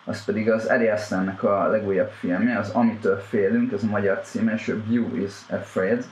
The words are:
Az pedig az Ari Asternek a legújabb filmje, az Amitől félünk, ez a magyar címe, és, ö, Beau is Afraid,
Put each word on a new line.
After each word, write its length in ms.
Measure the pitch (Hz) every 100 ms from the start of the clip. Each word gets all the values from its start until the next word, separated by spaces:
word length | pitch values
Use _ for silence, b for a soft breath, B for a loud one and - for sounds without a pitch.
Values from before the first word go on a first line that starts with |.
Az 200 | - -
pedig 260 | - 110 110
az 160 | 110 -
Ari 220 | 123 113
Asternek 540 | 104 - 92 95 98
a 240 | 107 98 95
legújabb 420 | 107 101 95 90
filmje, 480 | - 92 90 120 110
az 120 | 101
Amitől 480 | 110 117 107 101 95
félünk, 540 | - 110 98 117 123
ez 100 | 135
a 40 | 107
magyar 300 | 104 101 95
címe, 300 | - 110 110
és, 160 | 113 -
ö, 60 | 110 107
Beau 260 | 120 113 -
is 160 | 101 - -
Afraid, 540 | - - 107 95 120 -